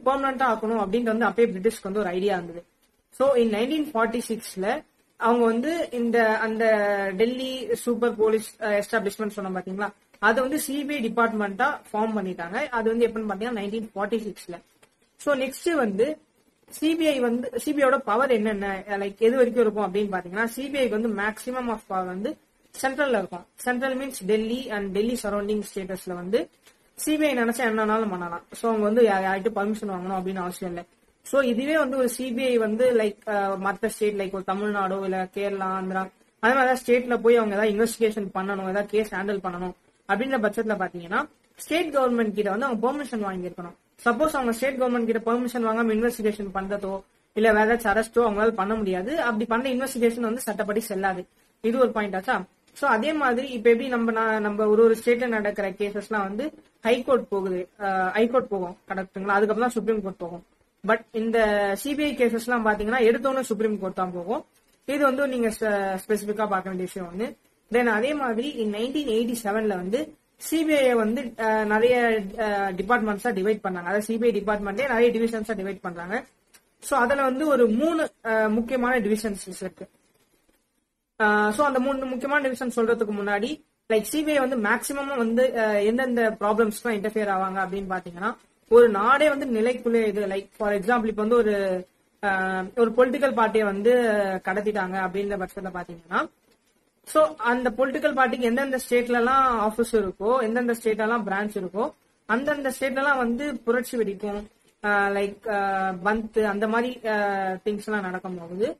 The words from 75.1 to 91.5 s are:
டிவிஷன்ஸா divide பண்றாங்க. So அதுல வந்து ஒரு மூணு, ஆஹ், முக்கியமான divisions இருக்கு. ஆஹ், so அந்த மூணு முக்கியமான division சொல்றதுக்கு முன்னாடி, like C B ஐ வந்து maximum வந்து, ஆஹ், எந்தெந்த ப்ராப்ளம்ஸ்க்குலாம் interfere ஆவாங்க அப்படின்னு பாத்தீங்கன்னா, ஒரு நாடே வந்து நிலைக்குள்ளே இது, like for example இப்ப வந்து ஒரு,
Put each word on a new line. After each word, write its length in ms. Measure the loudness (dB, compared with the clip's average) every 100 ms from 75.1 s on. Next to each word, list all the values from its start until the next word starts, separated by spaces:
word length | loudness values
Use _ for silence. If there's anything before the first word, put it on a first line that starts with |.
டிவிஷன்ஸா 440 | 4 0 -2 -4 -6
divide 240 | -6 -8
பண்றாங்க. 340 | -10 -10 -6 -8 -8 _ _ _ _ _
So 120 | 0 2
அதுல 260 | 4 4
வந்து 240 | 2 2 2
ஒரு 220 | 6 6
மூணு, 420 | 4 2 2 -2 -4
ஆஹ், 260 | -2 0 2
முக்கியமான 480 | 0 0 0 2 2
divisions 460 | 2 0 -2 -6 -10 -12
இருக்கு. 260 | -12 -12 -18 _ _ _ _ _ _ _ _ _ _ _ _ 0
ஆஹ், 300 | 2 4 2
so 140 | 2
அந்த 140 | 2 2
மூணு 280 | 0 -2 -4
முக்கியமான 340 | -4 0 0
division 340 | 0 -2 -2 0
சொல்றதுக்கு 380 | 2 2 0
முன்னாடி, 360 | -2 -2 -2 -2 -6 _ _ -2
like 120 | 0
C 220 | 0 -2
B 80 | 0
ஐ 60 | 2
வந்து 180 | 2 0
maximum 600 | 0 0 -2 -6 -4 -2
வந்து, 360 | 0 2 2 2
ஆஹ், 240 | 0 2
எந்தெந்த 520 | 2 2 0 2 0 2
ப்ராப்ளம்ஸ்க்குலாம் 580 | 2 2 2 0 -4 -2
interfere 340 | -2 -2 0
ஆவாங்க 240 | 0 -2 -4
அப்படின்னு 300 | -4 -6 -6
பாத்தீங்கன்னா, 400 | -6 -8 -6 -6 -6 _ _ _
ஒரு 180 | 8 8
நாடே 400 | 6 4 6 4
வந்து 180 | 2 0
நிலைக்குள்ளே 600 | 2 2 0 2 2 2
இது, 200 | 0 -2
like 220 | -4 -8 -4
for 120 | -2
example 360 | 0 2 2 0
இப்ப 140 | -2
வந்து 140 | 2 4
ஒரு, 180 | 4